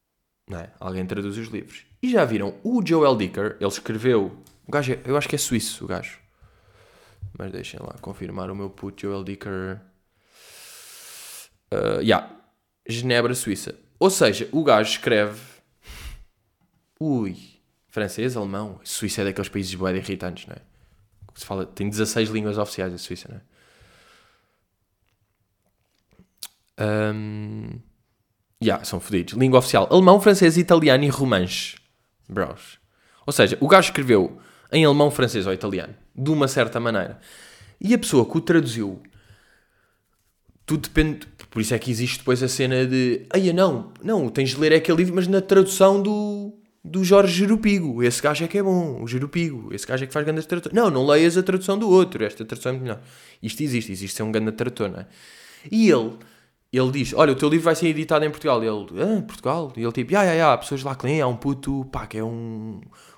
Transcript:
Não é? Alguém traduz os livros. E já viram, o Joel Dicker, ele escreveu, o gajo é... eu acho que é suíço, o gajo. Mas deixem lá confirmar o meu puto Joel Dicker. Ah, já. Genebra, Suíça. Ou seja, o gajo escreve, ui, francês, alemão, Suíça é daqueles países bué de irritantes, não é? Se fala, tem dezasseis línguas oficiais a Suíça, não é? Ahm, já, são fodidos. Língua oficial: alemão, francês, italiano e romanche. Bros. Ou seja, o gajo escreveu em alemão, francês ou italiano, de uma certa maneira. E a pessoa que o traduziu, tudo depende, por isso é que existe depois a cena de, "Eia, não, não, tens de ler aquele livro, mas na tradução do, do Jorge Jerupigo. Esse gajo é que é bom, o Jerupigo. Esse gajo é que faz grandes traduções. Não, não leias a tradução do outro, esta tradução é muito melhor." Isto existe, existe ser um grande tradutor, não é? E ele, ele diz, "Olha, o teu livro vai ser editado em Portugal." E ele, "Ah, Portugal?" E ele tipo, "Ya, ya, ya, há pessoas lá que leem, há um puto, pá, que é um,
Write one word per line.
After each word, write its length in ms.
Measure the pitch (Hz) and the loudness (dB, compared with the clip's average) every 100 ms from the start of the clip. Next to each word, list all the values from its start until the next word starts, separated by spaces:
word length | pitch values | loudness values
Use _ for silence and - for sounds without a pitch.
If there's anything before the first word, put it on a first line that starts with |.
| _ _ _ _ - | _ _ _ _ -16
Não 100 | 87 | -16
é? 120 | 87 - | -16 -14
Alguém 260 | 92 92 | -10 -8
traduz 320 | 92 104 101 107 | -6 -6 -8 -8
os 120 | 113 | -10
livros. 360 | 107 - - _ - | -12 -14 -20 _ -8
E 100 | 254 | 0
já 140 | 233 | 2
viram, 300 | 139 107 101 - | 2 0 -4 -6
o 180 | 220 247 | -2 -2
Joel 320 | 160 165 143 117 | 2 4 4 4
Dicker, 400 | 92 101 101 - | 0 -4 -6 -4
ele 80 | 98 | -6
escreveu, 680 | - - 110 127 113 95 - - _ - | -6 -8 -4 2 2 0 -8 -20 _ -6
o 40 | |
gajo 220 | 147 131 | -4 -2
é... 80 | 120 | -4
eu 120 | 123 143 | -2 -4
acho 120 | 143 | -2
que 60 | |
é 40 | 147 | -4
suíço, 460 | - 113 - - | -2 -2 -4 -10
o 40 | - | -8
gajo. 320 | 92 - - _ _ _ _ _ _ _ _ _ - - - | -8 -10 -18 _ _ _ _ _ _ _ _ _ -18 -18 -12
Mas 140 | 95 | -12
deixem 300 | 95 - - | -12 -14 -14
lá 160 | - - | -16 -16
confirmar 500 | - 98 90 95 92 | -16 -12 -12 -10 -10
o 40 | |
meu 160 | 98 98 | -10 -12
puto 320 | - 98 98 | -12 -14 -10
Joel 220 | 101 98 | -10 -8
Dicker. 560 | 95 98 104 95 95 98 _ _ _ _ _ _ - - - - - - - - - - - _ - | -10 -12 -10 -8 -8 -12 _ _ _ _ _ _ -20 -20 -20 -20 -20 -20 -20 -20 -20 -20 -20 _ -10
Ah, 300 | 52 53 52 | -4 -4 -2
já. 360 | 110 92 - - _ _ _ _ | 2 2 0 -18 _ _ _ _
Genebra, 480 | - 117 123 120 120 | -12 -6 -2 0 0
Suíça. 440 | 123 113 95 - - _ - | -2 -6 -6 -8 -16 _ 0
Ou 140 | 190 | 2
seja, 380 | 190 123 98 113 | 4 2 2 -4
o 140 | 151 | 0
gajo 260 | 147 107 107 | 4 4 2
escreve, 500 | - 127 110 104 107 - _ _ _ - - - - - _ _ _ _ _ _ - | -2 0 2 0 -4 -18 _ _ _ -20 -16 -16 -16 -20 _ _ _ _ _ _ -8
ui, 380 | 156 127 98 87 - _ _ _ _ | -4 -2 -4 -8 -16 _ _ _ _
francês, 500 | 110 101 - 127 120 | -8 -6 -4 -4 -4
alemão, 440 | 98 98 107 92 | -6 -8 -10 -14
Suíça 400 | - - 101 - | -12 -8 -6 -4
é 40 | 98 | -4
daqueles 220 | 98 98 | -4 -6
países 240 | 101 92 92 | -6 -8 -6
bué 160 | 92 | -4
de 80 | 95 | -4
irritantes, 480 | 95 92 90 85 - | -6 -8 -10 -12 -16
não 80 | - | -20
é? 20 | _ _ _ _ _ _ - | _ _ _ _ _ _ -20
Se 140 | - - | -18 -10
fala, 180 | 98 | -8
tem 240 | 90 - 101 | -8 -8 -6
dezasseis 400 | 107 107 117 110 | -4 -2 -2 -2
línguas 300 | 110 107 104 | -2 -4 -4
oficiais 340 | 104 - 95 | -6 -6 -8
a 60 | 87 | -8
Suíça, 300 | - 90 92 | -12 -14 -16
não 80 | - | -20
é? 40 | _ _ _ _ _ _ _ _ _ _ _ _ _ _ _ _ _ _ _ _ _ _ _ _ _ _ _ _ _ - - _ _ - | _ _ _ _ _ _ _ _ _ _ _ _ _ _ _ _ _ _ _ _ _ _ _ _ _ _ _ _ _ -20 -20 _ _ -6
Ahm, 1000 | 107 107 107 107 107 107 107 107 113 117 - _ _ _ _ _ _ - | -2 -2 -2 -4 -8 -10 -10 -10 -12 -14 -18 _ _ _ _ _ _ -4
já, 220 | 110 95 | -2 -2
são 160 | - 92 | -4 -8
fodidos. 360 | - 98 87 | -4 -4 -2
Língua 260 | 110 131 127 | 0 4 4
oficial: 260 | 120 117 95 | 4 2 4
alemão, 280 | 180 185 202 | 6 8 8
francês, 380 | 208 196 170 165 | 6 6 6 4
italiano 460 | 175 170 151 131 | 4 4 6 4
e 40 | 143 | 4
romanche. 720 | 131 135 98 90 - - - _ _ _ _ - | 0 2 2 0 -4 -8 -12 _ _ _ _ -10
Bros. 520 | 95 80 - - - _ _ _ _ | -6 -6 -8 -20 -20 _ _ _ _
Ou 80 | - | -4
seja, 240 | - 98 - | 4 4 4
o 80 | 143 | 6
gajo 220 | 190 - | 6 6
escreveu 500 | - 127 104 87 - - _ - | 0 4 4 4 -4 -20 _ -2
em 120 | 160 | 4
alemão, 240 | 151 147 147 | 6 6 4
francês 380 | - 123 110 95 | 2 0 0 -2
ou 60 | |
italiano, 420 | 92 104 92 80 101 _ - | -4 -4 -6 -8 -16 _ -6
de 160 | 135 | -2
uma 160 | 151 135 | 0 0
certa 320 | 135 113 117 | 0 -2 -2
maneira. 400 | 117 104 - - - - - - - - | -2 -2 -4 -10 -20 -20 -20 -20 -20 -6
E 140 | 190 | 0
a 40 | 247 | 0
pessoa 300 | - 139 110 | 2 2 4
que 80 | 165 | 0
o 40 | |
traduziu, 600 | 165 165 131 113 101 95 - _ _ _ _ _ _ _ _ _ _ _ _ _ _ _ - | 2 2 2 -4 -8 -10 -18 _ _ _ _ _ _ _ _ _ _ _ _ _ _ _ -6
tudo 220 | 156 - | -6 -2
depende, 400 | 160 156 147 - - - | 0 0 0 -12 -20 -10
por 100 | 117 | -4
isso 140 | 110 | -2
é 40 | 113 | -2
que 120 | 127 | -2
existe 280 | 113 123 - | -4 -4 -4
depois 240 | - 123 | 0 0
a 60 | 127 | 0
cena 380 | 131 127 127 127 | -2 0 2 2
de, 400 | 131 123 - - | 2 2 0 0
"Eia, 180 | 190 185 | 0 2
não, 400 | 175 190 123 - - | 4 2 0 -6 -10
não, 280 | - 208 120 | -2 -2 0
tens 200 | 123 131 | -2 -2
de 60 | 131 | 2
ler 160 | 156 | 4
aquele 260 | 160 160 170 | 6 4 2
livro, 160 | 185 | 2
mas 120 | 180 180 | 2 2
na 160 | 196 | 2
tradução 580 | 190 190 190 - 196 202 | 4 4 4 6 6 6
do, 560 | 202 208 208 202 202 - _ _ | 2 -2 -2 -6 -10 -16 _ _
do 220 | 160 185 | -8 -2
Jorge 300 | 185 202 196 | 6 6 6
Jerupigo. 680 | 175 202 220 220 202 156 117 | 4 2 2 2 2 0 2
Esse 200 | 120 123 | 0 2
gajo 220 | 147 147 | -2 -2
é 40 | 165 | -2
que 80 | 202 | -2
é 60 | |
bom, 400 | 190 180 160 120 | 0 0 0 -6
o 40 | 117 | -6
Jerupigo. 680 | 127 143 170 165 123 107 | -6 -4 -2 -4 -6 -10
Esse 120 | 101 - | -10 -6
gajo 180 | 131 | -6
é 20 | 135 | -4
que 60 | |
faz 120 | 151 | -4
grandes 220 | 151 156 156 | -2 -4 -4
traduções. 280 | 175 156 | -6 -2
Não, 140 | 208 214 | 2 2
não 180 | 131 139 | 2 4
leias 300 | 151 165 175 | 6 6 4
a 60 | |
tradução 360 | 185 185 190 202 | 0 0 0 0
do 120 | 220 | 4
outro, 340 | 185 180 110 | 6 4 0
esta 180 | 104 - | -6 -6
tradução 260 | 113 117 127 | -12 -8 -6
é 20 | |
muito 100 | 131 | -6
melhor." 180 | 127 104 - - - - | -6 -10 -14 -20 -20 -12
Isto 200 | 110 - | -10 -4
existe, 300 | 151 120 110 | -2 -2 -4
existe 240 | 95 98 - | -10 -10 -6
ser 60 | |
um 100 | 110 | -2
grande 200 | 110 110 | -2 -2
tradutor, 360 | 110 120 - 101 | -4 -6 -4 -6
não 120 | 90 | -6
é? 60 | 95 - - - - - 143 | -14 -20 -20 -20 -20 -20 -4
E 200 | 220 214 | 2 6
ele, 260 | 131 110 - - _ _ _ _ | 4 2 -8 -20 _ _ _ _
ele 180 | 127 131 | 0 0
diz, 220 | 139 120 | 0 -2
"Olha, 200 | - 151 | 4 4
o 40 | 131 | 4
teu 140 | 151 | 2
livro 140 | 165 | 2
vai 100 | 165 | 2
ser 140 | 160 170 | 2 0
editado 360 | 151 151 151 | 0 0 0
em 60 | 151 | 0
Portugal." 340 | 151 151 117 | -4 -2 0
E 20 | 113 | 0
ele, 200 | 107 95 90 | -4 -6 -4
"Ah, 180 | 185 214 | -2 -2
Portugal?" 500 | - - 127 165 143 123 | -4 -8 -4 -4 -6 -6
E 60 | |
ele 100 | 117 | -6
tipo, 220 | 123 123 | -4 0
"Ya, 80 | 196 | 2
ya, 100 | 190 | 2
ya, 220 | 165 160 | 4 4
há 40 | 120 | 2
pessoas 240 | - 139 | 0 -6
lá 120 | 139 | -6
que 100 | 131 | -6
leem, 160 | 123 156 | -2 0
há 60 | 127 | 0
um 100 | 113 | -2
puto, 480 | 139 135 135 139 131 | -4 -4 -4 -6 -6
pá, 140 | 127 110 | -10 -10
que 100 | 110 | -8
é 80 | |
um, 560 | 113 117 117 110 110 107 - _ - | -8 -8 -10 -10 -12 -14 -16 _ -20